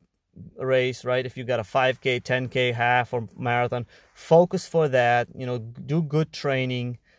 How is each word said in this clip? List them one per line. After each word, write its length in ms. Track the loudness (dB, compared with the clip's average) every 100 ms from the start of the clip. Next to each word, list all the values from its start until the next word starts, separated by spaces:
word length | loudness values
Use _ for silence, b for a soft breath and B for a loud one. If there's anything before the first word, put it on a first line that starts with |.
| _ _ _ -20 -20 -8
race, 480 | 0 2 0 -2
right? 200 | -2 -2
If 120 | -2 -8
you 80 |
got 160 | -4 -4
a 40 |
five 360 | 0 0 2 0
K, 180 | -2 -2
ten 300 | -2 -2 0
K, 240 | 0 0
half, 400 | 2 2 2 0
or 160 | -4 -8 -6
marathon, 500 | -2 0 0 -2 -6 b b
focus 540 | -18 4 6 6 0 -2
for 220 | 0 2
that, 400 | 4 4 2 0
you 140 | -6 -6
know, 120 | -6
do 440 | -8 -14 -2 -2
good 300 | 0 0 -2
training, 640 | -4 -2 -2 -2 -2 -4 -8 _